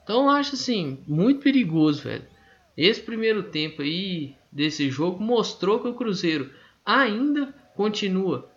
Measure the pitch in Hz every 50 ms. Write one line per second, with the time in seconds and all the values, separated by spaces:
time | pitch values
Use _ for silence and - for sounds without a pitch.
0 | _ - 214 247 277 277 285 285 277 277 - 254 - - 240 202 165 139 131 135
1 | - - 147 156 185 254 277 277 - 277 269 262 233 165 160 160 156 156 143 -
2 | - 117 110 - - - - _ _ _ _ _ _ _ _ - 151 190 226 226
3 | - - 226 220 220 220 214 208 - - - 151 151 156 - - 143 147 160 180
4 | 196 190 180 165 147 131 - _ _ _ - 139 147 156 147 - 143 135 123 127
5 | 160 180 180 185 208 226 247 226 208 - - - - 190 214 240 240 247 240 -
6 | 247 220 190 180 - 170 156 151 131 - - - - _ _ _ _ - 220 269
7 | 269 226 208 220 269 294 285 294 277 262 - - _ _ _ - 202 214 214 -
8 | 208 196 185 190 190 185 143 123 - - _